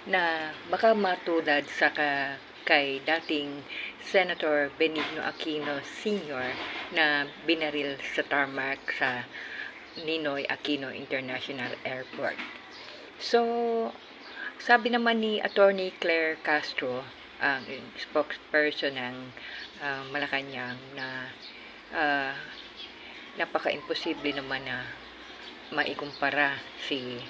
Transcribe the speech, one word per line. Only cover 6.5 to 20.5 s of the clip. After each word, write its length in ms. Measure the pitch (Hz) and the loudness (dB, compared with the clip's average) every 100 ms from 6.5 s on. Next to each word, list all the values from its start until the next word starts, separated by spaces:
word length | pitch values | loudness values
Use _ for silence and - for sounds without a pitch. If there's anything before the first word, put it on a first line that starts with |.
| 127 - - - | -4 -6 -6 -2
na 400 | 175 156 147 143 - 151 | 4 6 6 2 -4 2
binaril 480 | 165 156 147 143 139 - | 2 4 0 -2 -2 -4
sa 160 | - 147 | -2 2
tarmac 560 | 143 139 135 135 139 - - | 4 4 2 -2 -2 -4 0
sa 240 | 135 123 120 - - - - - - - | 2 0 -4 -10 -10 -8 -10 -10 -14 -8
Ninoy 400 | 160 160 151 139 139 | -2 0 0 0 -2
Aquino 400 | 139 - 147 131 | -2 0 -2 -2
International 800 | 110 139 135 127 127 - 135 123 120 131 | -8 -4 -4 -2 -6 -4 -4 -4 -4 -6
Airport. 480 | 131 127 120 123 76 - - - - - - - - | -6 -8 -4 -4 -4 -8 -12 -16 -16 -14 -14 -16 -10
So, 160 | - 233 233 233 233 226 226 - - - - - - - | 2 4 4 2 2 2 0 -6 -16 -18 -16 -12 -12 -8
sabi 320 | - 240 226 | 6 6 6
naman 320 | 240 233 226 | 4 4 4
ni 160 | 220 214 | 2 2
Attorney 560 | 196 - 196 196 185 - | 2 8 8 8 0 0
Claire 400 | 180 165 160 156 | 4 4 4 0
Castro, 640 | - 151 147 - 131 123 131 - - - | 2 2 2 -2 -2 -2 -6 -14 -16 0
ang 240 | 143 135 123 135 - - | 2 2 -2 -10 -10 -10
spokesperson 960 | - 156 - - - 151 151 143 147 135 | -2 0 0 -2 0 4 4 2 -2 -2
ng, 220 | 123 127 127 123 - - - - | -6 -6 -10 -12 -12 -10 -12 -6
ah, 240 | 143 135 135 143 | -4 -4 -4 -2
Malacanang, 640 | 143 139 139 | 0 -2 -2